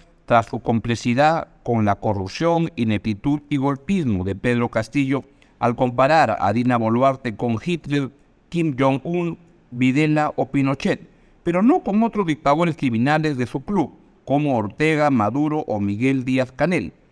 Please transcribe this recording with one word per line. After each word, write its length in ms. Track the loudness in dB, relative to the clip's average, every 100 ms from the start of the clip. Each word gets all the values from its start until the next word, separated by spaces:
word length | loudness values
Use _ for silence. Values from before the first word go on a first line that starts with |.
| -20 _ 0
tras 200 | 2 2
su 120 | -6
complicidad 880 | -2 -2 0 -2 0 2 2 2 -4 _
con 220 | -2 0
la 100 | 2
corrupción, 760 | 0 -2 -4 -4 -2 0 0 -2
ineptitud 680 | -2 -2 -2 -2 -4 -2 -4 -2
y 100 | -2
golpismo 680 | -2 -4 -2 -2 0 -2
de 100 | -4
Pedro 340 | -4 -2 0 -2
Castillo 540 | -4 -4 -2 -2 -2 -6 _ _ -4
al 160 | -2 0
comparar 600 | -2 2 2 4 2 2
a 120 | 0
Dina 240 | 0 0 0
Boluarte 600 | 2 2 2 0 -6 -6
con 220 | -4 -4
Hitler, 460 | -4 -6 -2 -4 -4 -10 _ _ -8
Kim 260 | -2 -2 2
Jong-un, 600 | 2 0 -2 -4 -4 -8 -16 _ -12
Videla 640 | 0 2 2 2 2 0
o 160 | -2 -2
Pinochet, 580 | 0 0 -2 -2 -4 -6 _ _ _
pero 180 | -2 2
no 220 | 4 4
con 180 | 2 0
otros 240 | 0 0 0
dictadores 500 | 2 2 2 2 0
criminales 600 | -2 2 2 2 0 -2
de 80 | -4
su 180 | -6
club, 300 | -4 -2 -2 -6 -20 _
como 320 | -2 0 0 0
Ortega, 520 | -2 -2 0 2 2
Maduro 500 | 2 0 0 -2 -2 -4
o 100 | -2
Miguel 460 | -2 0 0 0
Díaz-Canel, 680 | 0 -2 -2 -2 -2 -2 -4 -12 _